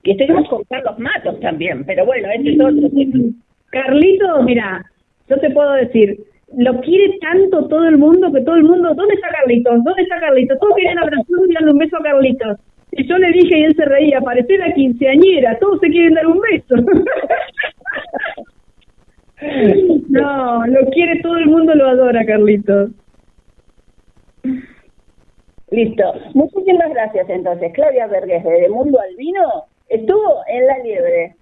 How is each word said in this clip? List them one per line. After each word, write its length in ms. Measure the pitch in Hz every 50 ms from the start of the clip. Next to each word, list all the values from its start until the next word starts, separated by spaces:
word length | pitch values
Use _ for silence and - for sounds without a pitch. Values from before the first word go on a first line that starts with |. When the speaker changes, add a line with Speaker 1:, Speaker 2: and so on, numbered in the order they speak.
| _
Speaker 1:
Que 80 | 185
estemos 360 | 196 196 269 285 330 349 302 -
con 140 | 254 220 214
Carlos 320 | _ 254 262 269 - - 240
Matos 400 | 233 285 415 349 - - - -
también, 440 | - 180 165 151 156 180 151 127 139
pero 200 | - 185 180 185
bueno, 220 | 233 262 247 196 190
ese 220 | 214 254 285 294 285
es 60 | 302
otro 300 | 302 294 302 294 294 285
tema. 300 | 277 277 269 269 254 254 240 226 - - _ _ _ _ _ _
Speaker 2:
Carlito, 720 | - 262 269 262 262 294 330 381 392 381 403 370 330 285 247
mira, 400 | 254 240 233 214 196 185 180 185 _ _ _ _ _ _ _ _ _
yo 80 | 269
te 120 | 277 320 294
puedo 220 | 269 294 294 285 277
decir, 440 | 269 247 240 - 226 214 202 202 - - _ _ _ _ _ -
lo 220 | 254 240 254 240 247
quiere 360 | 262 302 349 403 403 381 381 -
tanto 480 | 330 311 339 381 392 381 370 311 -
todo 200 | - 302 320 330
el 100 | 330 320
mundo 340 | 277 285 311 339 370 381 339
que 100 | 294 262
todo 140 | 240 294 330
el 80 | 339 302
mundo, 300 | 320 349 359 349 339 302
"¿Dónde 200 | - 392 415 415
está 120 | 403 381 339
Carlitos? 540 | 330 311 269 254 240 233 240 240 240 233 233
¿Dónde 180 | 302 370 -
está 180 | 349 359 359 339
Carlitos?". 400 | 330 302 269 262 254 262 269 -
Todos 160 | - 415 -
quieren 220 | 403 370 349 349
abrazarlo 480 | 339 330 302 294 277 - - 349 359 381
y 60 | 359 339
darle 180 | 320 320 302
un 60 | 285
beso 200 | 285 320 311 349
a 60 | 330 302
Carlitos. 540 | 302 285 269 269 262 262 269 226 220 202 - _ _ _ _ _ _ -
Y 140 | - 269
yo 100 | 247 339
le 140 | 370 381 349
dije 280 | 330 359 349 349 359 311
y 40 | 302
él 120 | 320 302
se 100 | 311 311
reía, 340 | 285 277 277 311 302 269 262
"Parecés 380 | 269 254 240 254 240 - 381 392
la 140 | 359 339 -
quinceañera, 840 | 277 269 254 240 - 277 269 269 302 349 381 359 294 247 226 226 -
todos 200 | 392 403 392 302
se 100 | 359 330
quieren 240 | 320 349 339 339 320
dar 140 | 330 311
un 120 | 330 330 381
beso". 360 | 427 453 381 - _ _ 254
<laughs> 300 | 233 240 381 381 - - - - - - - - - - - _ - - - _ _ - - - - - - - - - - - - - _ _ _ _ _ _ _ _ _ _ _ _ _ _ _ _ _ _ _ 294 294 285 269 233 403 392 392 381 359 330 277 - -
No, 560 | 277 262 285 285 285 269 254 240 240 233 226
lo 220 | 240 262 269 262 269
quiere 280 | 269 330 349 339 330 339
todo 160 | - 339 339
el 100 | 339 330
mundo, 260 | 294 311 330 330 320 311
lo 140 | 294 269
adora, 380 | 262 254 254 262 247 233 233 220
Carlitos. 680 | 226 214 214 208 208 214 202 208 - 202 202 202 226 - _ _ _ _ _ _ _ _ _ _ _ _ _ _ _ _ _ _ _ _ _ _ _ _ _ _ _ _ _ - 262 262 254 - - _ _ _ _ _ _ _ _ _ _ _ _ _ _ _ _ _ - - _
Speaker 1:
Listo. 420 | - 226 226 - - - 196 - - - - - -
Muchísimas 560 | 254 302 - - 392 370 381 359 339 330 302
gracias 380 | 277 240 220 214 214 190 180 185
entonces. 420 | 185 185 180 185 175 175 175 170 -
Claudia 340 | - 294 302 269 254 226
Vergés, 360 | 208 202 185 190 185 175 170 165
de 260 | 165 170 175 180 185
Mundo 300 | 208 233 269 294 269 240
Albino, 680 | 202 185 180 180 269 330 370 392 349 277 220 156 - _ _ _ _
estuvo 540 | _ - 226 220 - 370 427 427 381 - 214 -
en 200 | - 226 247 254
La 100 | 262 269 262
Liebre. 560 | 247 233 208 185 170 175 170 254 - - _ _